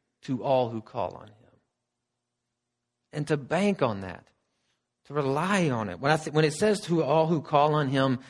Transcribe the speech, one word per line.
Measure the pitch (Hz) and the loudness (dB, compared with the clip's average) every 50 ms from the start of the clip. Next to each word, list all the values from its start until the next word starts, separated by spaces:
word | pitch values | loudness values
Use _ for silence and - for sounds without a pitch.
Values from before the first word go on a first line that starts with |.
| _ _ _ _ - | _ _ _ _ -8
to | - 135 123 - | -6 -6 -4 0
all | 139 135 131 127 117 | 2 2 2 2 0
who | 117 113 | -4 -8
call | 107 - - 123 95 - - | -10 -10 -8 -6 -6 -6 -8
on | - - 104 | -12 -18 -20
him. | 107 _ _ _ _ _ _ _ _ _ _ _ _ _ _ _ _ _ _ _ _ _ _ _ _ _ _ _ _ _ _ _ _ _ _ _ | -20 _ _ _ _ _ _ _ _ _ _ _ _ _ _ _ _ _ _ _ _ _ _ _ _ _ _ _ _ _ _ _ _ _ _ _
And | - 156 147 - | -10 -8 -4 -2
to | 156 147 | -2 -2
bank | 135 110 151 170 196 202 196 - | -2 -2 -2 0 2 0 2 2
on | 143 120 107 98 | 0 0 0 -2
that, | 95 95 87 - - _ _ _ _ _ _ _ _ _ _ _ _ _ _ _ _ | -8 -10 -12 -14 -16 _ _ _ _ _ _ _ _ _ _ _ _ _ _ _ _
to | - 143 | -8 -4
rely | 147 147 135 135 147 165 185 208 196 175 156 | -2 -2 0 0 0 0 0 2 2 2 2
on | 127 117 110 101 | 0 -2 -4 -6
it. | 87 82 | -6 -2
When | 120 143 | 0 0
I | 156 156 | 0 0
th-, | 151 156 143 | 0 -2 0
when | 151 156 | 2 2
it | 151 147 | 2 2
says, | - 202 214 208 - | 0 0 0 0 0
"To | - - 170 165 | -2 -2 0 0
all | 156 131 147 160 160 | 2 2 2 2 4
who | 160 175 156 | 2 0 -2
call | - - - 143 143 151 151 | 0 2 2 4 4 4 4
on | 151 147 131 | 2 0 0
him | 135 135 135 135 131 123 - - | 2 2 2 2 0 -2 -6 -10